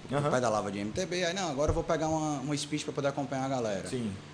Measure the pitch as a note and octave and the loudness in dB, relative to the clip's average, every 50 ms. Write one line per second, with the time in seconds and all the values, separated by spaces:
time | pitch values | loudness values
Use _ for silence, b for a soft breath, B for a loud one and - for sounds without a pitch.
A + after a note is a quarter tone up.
0 | - - C3 C#3+ C#3+ D3 C#3 B2+ B2 A#2 G#2+ G#2+ G2+ G2+ G2 G2+ G2+ G#2+ G#2+ F3 | -4 -2 0 2 2 4 4 4 4 4 4 2 2 0 -2 -2 -2 -2 -2 -2
1 | F#3 E3 F3 F3+ F3+ E3+ E3+ G3+ F#3+ E3 C#3 B2+ D3 D#3+ D3+ E3 D#3 - E3+ D#3 | -2 -2 0 0 0 0 0 0 -2 -2 0 2 2 2 2 2 2 2 2 2
2 | D#3+ D#3+ D#3+ D#3 D#3 D#3 D3 C#3 B2 D3 D3 C#3+ D3 - - D3 - - C3 D3 | 2 2 2 2 2 0 -2 -2 0 0 -2 -2 -2 -2 -4 -4 -4 -4 -4 0
3 | C#3 C#3 C3+ D3 C#3 B2 C#3 C3 C3 C3+ C3+ B2+ A#2 A2 G2+ F#2+ F2 F2+ B2 B2+ | 0 0 0 0 -2 -2 -2 -2 0 0 0 0 0 0 0 -2 -2 -2 -2 -2
4 | A#2 G#2+ G2 G2 - - | -2 -2 -4 -6 -8 -14